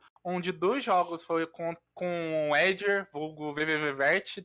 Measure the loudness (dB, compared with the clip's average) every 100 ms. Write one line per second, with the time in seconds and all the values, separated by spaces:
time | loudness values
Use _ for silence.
0 | _ _ -6 -4 -4 0 0 2 2 2
1 | 2 -4 -2 -2 -2 -4 -8 -8 _ -6
2 | -4 -2 -2 0 2 4 4 2 0 0
3 | -2 -6 -8 -6 -6 -2 0 0 0 2
4 | 2 2 -2 -10